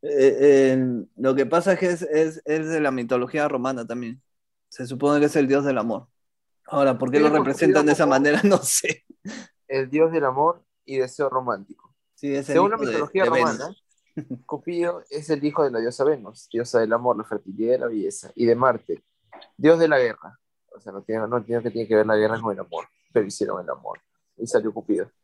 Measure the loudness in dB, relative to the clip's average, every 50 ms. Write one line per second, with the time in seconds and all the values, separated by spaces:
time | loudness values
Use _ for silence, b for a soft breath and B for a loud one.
0 | -6 -2 2 4 6 6 6 6 6 8 8 8 6 6 4 2 0 0 -2 -4
1 | -6 _ _ -4 -2 0 2 2 0 2 0 0 2 2 0 2 2 -2 -2 -2
2 | -4 -2 0 0 0 0 -2 -10 -6 -4 -4 -4 -2 -4 -2 -2 -2 -2 -2 -2
3 | -4 -2 -2 -2 -2 -2 -2 -2 -2 -2 -2 -2 -4 -4 -4 -6 -8 -8 -8 -10
4 | -8 -10 -12 -16 _ _ _ _ _ _ _ _ _ _ -14 -14 -12 -10 -8 -2
5 | 0 2 2 4 2 2 4 2 2 4 2 2 2 0 -2 -2 -2 -2 -4 -6
6 | -8 _ _ _ _ _ _ _ _ _ _ _ _ -6 -2 0 2 2 0 0
7 | -4 0 2 4 4 4 4 2 0 0 -2 0 2 4 4 4 4 2 2 2
8 | 2 2 4 2 4 2 2 2 4 4 2 2 0 0 -4 -2 -2 -4 -6 -6
9 | _ _ -20 _ _ -16 B B B B B _ _ _ -4 -4 -4 -2 2 2
10 | 2 2 2 0 0 0 0 2 2 0 0 -2 _ _ _ _ _ -8 -4 -2
11 | -2 -4 -2 -4 -4 -2 -2 -2 -2 -2 -6 -6 -8 _ -20 _ _ _ _ _
12 | _ _ _ _ -6 -6 -4 -4 -4 0 2 2 2 2 0 -2 -4 -2 -2 -4
13 | -4 -2 -2 0 0 2 2 2 2 0 0 -4 -8 -10 -12 _ _ _ _ _
14 | _ _ _ -14 -12 _ -14 -14 _ -12 -12 -10 _ -8 -4 -2 -2 -2 -4 -6
15 | -10 _ -12 -12 -4 -4 -4 -2 -2 -4 0 0 0 0 0 -2 -4 -4 -2 0
16 | 0 0 0 -2 -4 -16 -20 -20 -20 _ -6 -6 -6 0 0 0 2 2 0 0
17 | 0 0 -2 -2 -4 -8 -8 -10 _ -12 -8 -4 0 0 0 0 -2 -4 -6 -4
18 | -6 -6 -8 -8 -16 -18 -6 0 2 2 2 4 4 2 2 0 _ -10 -10 -10
19 | _ _ _ _ _ _ -20 -20 -20 _ _ 0 4 4 6 6 4 4 4 2
20 | 2 0 -2 -6 -16 -20 -20 _ _ _ _ _ _ _ -20 -20 _ -16 -16 -14
21 | -8 -6 -4 -4 -4 -2 -4 -4 -4 -2 -6 -4 -4 -4 -6 -6 -4 2 2 2
22 | 4 4 2 2 2 0 0 -2 -4 -6 -6 -6 -8 _ -10 -12 -12 -12 _ _
23 | _ _ _ -2 -2 -2 -4 -6 -6 -4 -4 -8 -6 -8 -10 -10 -10 -14 -14 -14
24 | _ _ _ _ _ _ _ _ -12 0 0 0 0 0 -8 -8 -4 -4 -4 -4
25 | -4 -8 _ _